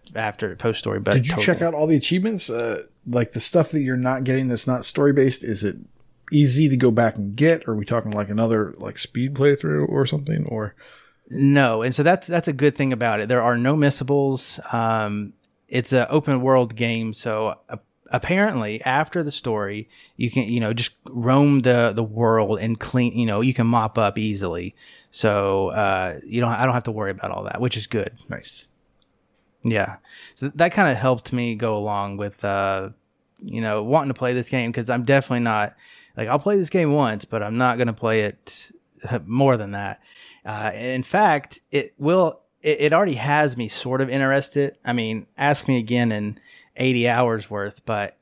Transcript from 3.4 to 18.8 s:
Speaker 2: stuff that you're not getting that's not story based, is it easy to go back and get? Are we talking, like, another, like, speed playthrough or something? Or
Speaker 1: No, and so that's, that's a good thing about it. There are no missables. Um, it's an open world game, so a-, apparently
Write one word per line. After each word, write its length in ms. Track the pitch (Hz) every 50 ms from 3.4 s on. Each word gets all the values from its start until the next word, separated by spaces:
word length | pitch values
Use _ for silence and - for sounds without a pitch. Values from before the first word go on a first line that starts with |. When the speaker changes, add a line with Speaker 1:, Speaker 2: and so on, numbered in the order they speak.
Speaker 2:
stuff 300 | - - - 175 160 -
that 100 | - 151
you're 140 | 139 131 127
not 280 | 127 127 127 131 127 135
getting 240 | 131 131 135 131 127
that's 180 | 120 113 -
not 200 | 131 127 123 -
story 260 | - - - 143 143
based, 320 | 139 143 131 135 127 - -
is 180 | 113 107 - 104
it 120 | 101 - - - - _ _ - _ _ _ - -
easy 340 | 160 147 147 135 123 143 156 143
to 80 | 135 123
go 120 | 131 123
back 260 | 110 113 120 110 -
and 200 | - 101 101 101
get? 320 | 120 147 165 165 - - -
Are 60 | 110
we 100 | 107 101
talking, 260 | - 117 117 113 110
like, 200 | 104 104 104 98
another, 440 | 104 107 113 113 117 110 107 82 - -
like, 200 | 110 107 - -
speed 360 | - - - 117 127 135 143
playthrough 520 | 131 135 147 143 143 - 156 151 147 143 -
or 180 | - 139 139
something? 400 | 131 151 151 139 151 160 - -
Or 280 | - 113 110 107 104 - _ - - - - _ _ _ _ _ -
Speaker 1:
No, 540 | 123 - 139 139 143 143 135 120 113 110
and 120 | 117 127 123
so 80 | -
that's, 240 | 143 165 185 185 -
that's 220 | - 170 170 165 175
a 60 | 143
good 200 | 127 143 147 139
thing 160 | - 139 135
about 280 | 127 110 120 117 107 104
it. 80 | 107 110
There 140 | 127 123
are 160 | 113 120 120 117
no 180 | 120 135 151
missables. 840 | 156 143 143 135 - 135 127 143 143 139 139 135 131 - - - - - -
Um, 640 | - 117 113 113 113 110 107 104 104 104 104 98 - _ _ _ _ _ _ -
it's 240 | - 127 117 -
an 140 | 131 127 117 -
open 320 | 143 156 147 156 135 127
world 340 | 127 135 131 131 123 110 113
game, 380 | 110 120 117 113 113 113 110
so 460 | 104 - - 120 110 107 110 104 85 - _ -
a-, 100 | 113 107 _ _ _ _ _ -
apparently 720 | - 139 - - 180 190 202 220 175 127 110 104 107 113